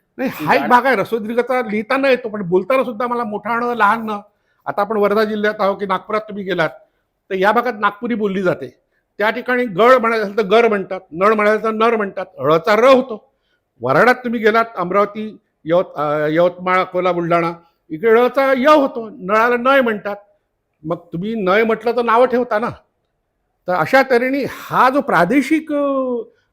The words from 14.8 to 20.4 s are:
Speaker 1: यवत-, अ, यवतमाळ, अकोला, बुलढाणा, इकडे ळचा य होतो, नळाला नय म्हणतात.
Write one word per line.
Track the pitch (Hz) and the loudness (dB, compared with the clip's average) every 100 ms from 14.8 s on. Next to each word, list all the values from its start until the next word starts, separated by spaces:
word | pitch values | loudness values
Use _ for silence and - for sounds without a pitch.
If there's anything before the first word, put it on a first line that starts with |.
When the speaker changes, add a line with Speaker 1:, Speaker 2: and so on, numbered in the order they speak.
| 180 196 202 214 214 - _ _ 156 | -2 0 0 -4 -12 -14 _ _ 0
Speaker 1:
यवत-, | 170 185 - | 0 0 -4
अ, | 151 151 151 | -4 -2 0
यवतमाळ, | 160 180 175 185 185 | 2 0 0 0 0
अकोला, | 180 180 180 | 0 -2 0
बुलढाणा, | 175 170 170 170 170 _ _ _ | -2 0 0 0 -6 _ _ _
इकडे | 156 226 226 247 | -4 2 4 2
ळचा | 254 269 269 | 2 0 2
य | 277 | 4
होतो, | 302 269 240 220 | 4 2 -4 -14
नळाला | - 185 220 240 240 | -12 -2 2 2 2
नय | 247 277 | 2 2
म्हणतात. | 240 208 202 202 _ _ | 2 -2 -8 -10 _ _